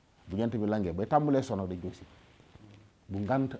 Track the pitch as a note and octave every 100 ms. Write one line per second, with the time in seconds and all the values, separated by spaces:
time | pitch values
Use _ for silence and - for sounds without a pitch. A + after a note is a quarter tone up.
0 | _ _ - F#2+ A#2 A2+ G#2 G#2+ F2+ F2
1 | A2 D3 D3 C3+ C3 G2 F#2 F2+ F2+ -
2 | - - - - - - - - - _
3 | - G2 G2+ C3+ C3